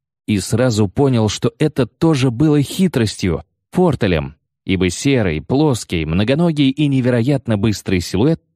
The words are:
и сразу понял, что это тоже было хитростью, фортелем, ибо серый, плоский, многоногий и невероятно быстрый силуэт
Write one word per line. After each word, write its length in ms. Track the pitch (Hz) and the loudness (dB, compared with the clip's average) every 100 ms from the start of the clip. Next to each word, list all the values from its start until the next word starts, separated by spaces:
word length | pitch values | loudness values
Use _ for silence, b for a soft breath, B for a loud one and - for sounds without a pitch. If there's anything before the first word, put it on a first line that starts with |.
| _ _ - | _ _ -4
и 120 | 101 | -2
сразу 480 | - 110 127 107 101 | -2 0 0 0 0
понял, 400 | - 143 117 107 | 0 0 2 0
что 220 | - 123 - | -2 -4 -2
это 300 | 151 - 117 | -2 -2 -4
тоже 420 | - 165 139 135 | 0 0 2 0
было 320 | 113 156 147 | 0 2 2
хитростью, 800 | 135 - 185 131 107 - 95 69 - _ _ | 0 0 0 0 -2 -2 -4 -4 -8 _ _
фортелем, 640 | - 180 - 101 80 69 - _ _ | 0 2 2 0 0 -4 -12 _ _
ибо 280 | - 92 92 | -4 0 0
серый, 500 | - 143 127 95 78 | 0 0 0 0 -2
плоский, 640 | - 131 156 117 - 87 78 | -2 0 0 -2 -4 -6 -2
многоногий 640 | 90 110 143 175 147 135 | 0 0 0 0 2 0
и 160 | 143 147 | 2 0
невероятно 720 | 135 123 120 120 139 - 104 | 0 2 0 0 -2 -2 0
быстрый 440 | 113 98 - 92 | 0 -2 -2 -2
силуэт 380 | - 92 143 165 _ | -2 0 0 0 _